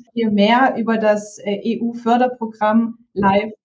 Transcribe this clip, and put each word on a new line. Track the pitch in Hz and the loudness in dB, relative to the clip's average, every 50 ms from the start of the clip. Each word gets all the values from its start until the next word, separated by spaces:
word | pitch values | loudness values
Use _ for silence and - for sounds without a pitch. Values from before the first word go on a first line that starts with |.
| - _ - | -8 _ -4
hier | 233 226 214 | -2 -2 0
mehr | 208 202 202 214 233 247 269 254 - 226 | 2 4 4 4 4 4 4 2 0 0
über | 226 220 226 220 | -2 -2 -2 0
das, | 214 214 208 208 208 - - - | 2 2 0 0 -2 -8 -16 -12
äh, | - 202 208 | -8 -6 -6
E-U-Förderprogramm | 196 - 233 220 - 233 233 233 - - 226 240 240 254 254 247 - 226 214 - - 214 214 214 226 233 226 - - _ _ - | -4 -4 -4 -4 -2 -4 -4 -6 -4 0 0 2 2 2 0 -4 -6 -10 -10 -6 -2 0 2 2 2 0 0 -4 -10 _ _ -4
live | 185 190 196 196 202 214 220 214 - _ | -2 0 2 2 2 0 -2 -8 -14 _